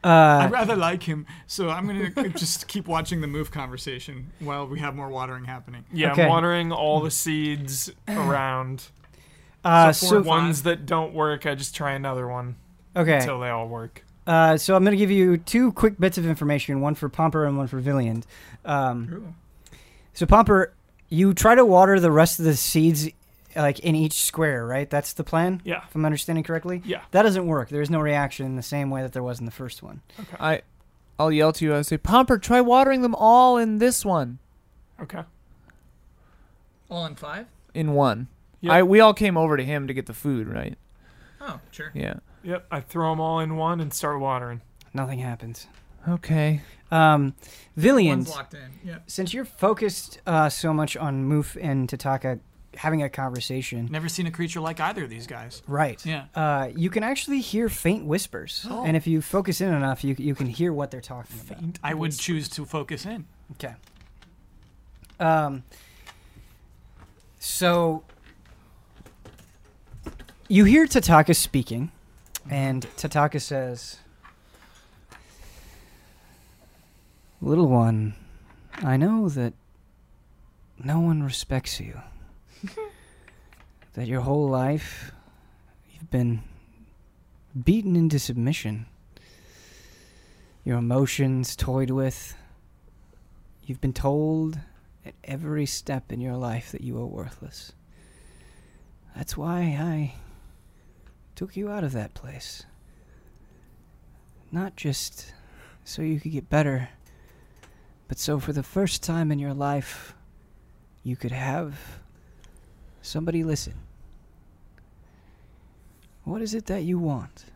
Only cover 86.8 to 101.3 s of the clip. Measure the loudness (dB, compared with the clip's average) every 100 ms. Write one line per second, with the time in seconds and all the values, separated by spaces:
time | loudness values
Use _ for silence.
86.8 | -20 _ _ _ _ _ _ -2 2 2
87.8 | 2 2 2 0 -2 -2 -2 -2 -6 -8
88.8 | -12 -20 _ -20 -20 -20 -20 -20 -20 -20
89.8 | -20 -20 -20 -20 _ -20 -20 _ -6 -4
90.8 | 0 0 0 0 0 0 -4 -4 -4 -2
91.8 | -2 -2 -2 -6 -16 -20 -20 -20 _ _
92.8 | -20 _ -20 -20 _ -20 -20 -20 -14 -6
93.8 | -4 -2 -2 0 0 0 -2 -6 -14 -20
94.8 | -20 -20 -20 -20 -12 -10 -6 -4 -4 -6
95.8 | -8 -10 -8 -10 -8 -6 -6 -8 -10 -12
96.8 | -10 -10 -10 -12 -14 -16 -20 -18 -20 -20
97.8 | _ -20 -20 -20 -20 -20 -20 -20 -20 -20
98.8 | -20 -20 -20 -14 -10 -8 -6 -2 -2 -2
99.8 | -4 -4 -6 -8 -20 -20 -20 -20 _ _
100.8 | _ _ -20 _ _